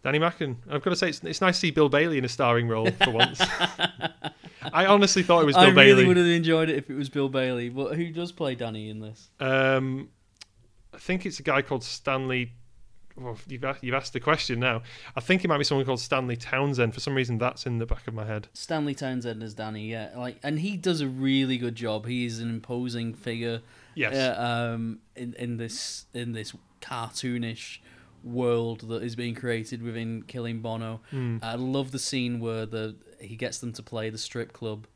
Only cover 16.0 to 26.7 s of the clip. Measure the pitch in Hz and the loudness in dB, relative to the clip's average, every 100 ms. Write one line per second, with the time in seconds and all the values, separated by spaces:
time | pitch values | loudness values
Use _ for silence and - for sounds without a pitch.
16 | - 135 127 120 - 131 143 127 117 110 | 0 -2 -2 -6 -2 0 0 2 0 0
17 | - 135 123 117 123 - - 117 113 - | -2 -2 0 0 -2 -4 -6 -4 -2 -2
18 | - 113 107 107 - - - 160 147 135 | -4 -8 -6 -6 -8 -16 -6 -4 -2 -4
19 | 135 127 117 110 110 104 110 107 107 113 | -4 -4 -6 -8 -10 -8 -8 -8 -8 -8
20 | 107 117 123 - 143 151 185 196 180 165 | -10 -10 -10 -8 -4 -4 -4 -2 -2 0
21 | 139 131 135 135 135 127 120 113 117 107 | -2 -2 2 2 2 0 -2 -4 -4 -4
22 | 113 123 120 113 117 113 - 123 123 117 | -4 -4 -4 -4 -6 -6 -6 -6 -4 -4
23 | 117 110 - 113 113 117 - - - - | -6 -8 -8 -6 -4 -6 -10 -20 -20 -4
24 | 120 135 131 98 120 120 120 117 113 110 | -2 2 0 0 -2 0 -2 -4 -6 -8
25 | _ - 120 - 123 117 117 110 - - | _ -12 -12 -8 -6 -6 -6 -8 -10 -10
26 | - 120 120 113 104 - _ | -12 -10 -8 -8 -10 -14 _